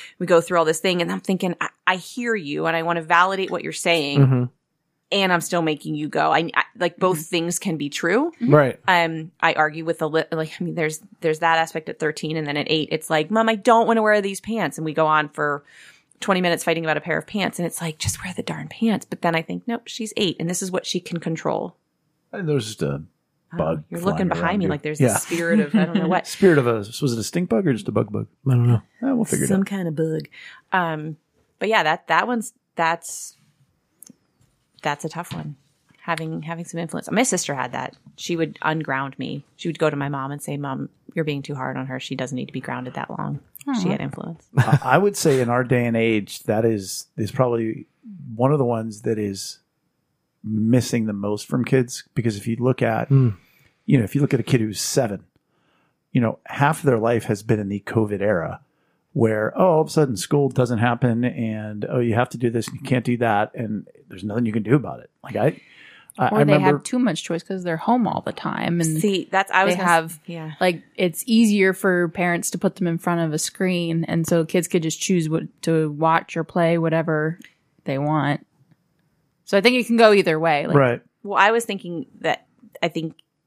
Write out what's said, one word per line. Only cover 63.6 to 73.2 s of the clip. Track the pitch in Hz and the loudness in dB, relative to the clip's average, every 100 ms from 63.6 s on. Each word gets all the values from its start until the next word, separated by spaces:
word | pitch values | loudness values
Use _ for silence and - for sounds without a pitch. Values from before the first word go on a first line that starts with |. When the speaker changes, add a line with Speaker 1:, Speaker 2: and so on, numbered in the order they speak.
| 110 107 - _ _ | -6 -6 -8 _ _
Speaker 4:
there's | 92 | -12
nothing | 104 107 120 | -6 -2 -2
you | |
can | 110 | -2
do | 104 139 | 2 2
about | 101 62 | 2 -10
it. | - _ | -16 _
Like, | - - | -8 0
I, | 131 - _ - - - _ - | 0 -2 _ -20 -20 -20 _ -2
I, | 131 | 0
Speaker 3:
Or | 208 | 2
Speaker 4:
I | |
Speaker 3:
they | 147 | 4
Speaker 4:
remember | 147 185 147 | 4 4 0
Speaker 3:
have | |
too | - 247 | 0 0
much | 247 151 | 0 -2
choice | - 170 | -4 -6
'cause | - 190 | -6 -8
they're | 175 160 | -4 -4
home | - 247 220 | 0 2 2
all | - | -2
the | - | -6
time. | - - - - 170 | -8 -8 -4 -2 0
And | 165 156 | 0 0
Speaker 1:
See, | 208 190 - | 0 0 0
that's, | 190 190 | -2 2
I | - | 2
was | 190 | 4
Speaker 3:
they | 180 | 2
Speaker 1:
gonna | 180 | 4
s-, | 170 160 | 2 2
Speaker 3:
have, | 170 - | -10 -14
Speaker 1:
yeah. | 170 156 151 | -12 -12 0
Speaker 3:
like, | 185 170 - - | 0 0 -8 -2
it's | 185 - - | -2 -2 2
easier | 226 226 202 190 | 6 6 6 4
for | 190 196 180 175 | 4 2 2 2
parents | - 180 170 - | 0 0 0 -2
to | 180 | -2
put | 196 - | -2 0
them | 175 | -2
in | 170 | 0
front | - 170 | 0 0